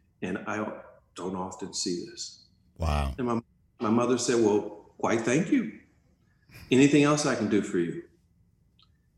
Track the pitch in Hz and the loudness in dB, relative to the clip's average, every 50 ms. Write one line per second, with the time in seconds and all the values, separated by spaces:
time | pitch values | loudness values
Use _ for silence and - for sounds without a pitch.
0 | _ _ _ _ - 90 92 - - - 104 107 107 107 - - - - - - | _ _ _ _ -8 -6 -6 -6 -6 -6 -4 -4 -4 -6 -6 -10 -14 -18 -20 -20
1 | _ _ _ - 87 92 95 92 92 92 - - 101 90 - - - 98 90 87 | _ _ _ -10 -8 -6 -6 -6 -6 -8 -8 -10 -12 -10 -8 -6 -6 -4 -4 -6
2 | - - - - - - - - _ _ _ _ _ _ _ - 82 78 73 73 | -8 -10 -12 -12 -14 -14 -14 -18 _ _ _ _ _ _ _ -6 -2 -2 0 0
3 | 71 69 67 - 123 120 117 113 - _ _ _ _ _ _ - 120 107 110 120 | -2 -2 -4 -4 -4 -2 -2 -4 -4 _ _ _ _ _ _ -6 -2 0 2 2
4 | 120 120 127 120 - - 123 117 113 104 104 104 - - - - - - - - | 2 2 0 0 0 0 2 4 4 4 4 2 0 -2 -8 -16 -18 -20 -10 -4
5 | - 92 104 113 - 135 123 160 190 - - 262 196 - - - - _ _ _ | -2 0 0 0 0 0 0 0 2 2 2 0 0 -2 -6 -14 -20 _ _ _
6 | _ _ _ _ _ _ _ _ _ _ - - - - - 123 139 139 147 147 | _ _ _ _ _ _ _ _ _ _ -20 -20 -4 2 4 6 6 8 6 6
7 | 143 147 151 147 - 139 123 113 110 98 107 98 92 - - 90 85 82 80 85 | 6 4 4 2 2 0 0 0 0 2 2 2 0 0 0 -2 -2 -2 -4 -8
8 | - - _ _ _ _ _ _ _ _ _ _ _ _ _ _ _ _ _ _ | -12 -16 _ _ _ _ _ _ _ _ _ _ _ _ _ _ _ _ _ _
9 | _ _ _ | _ _ _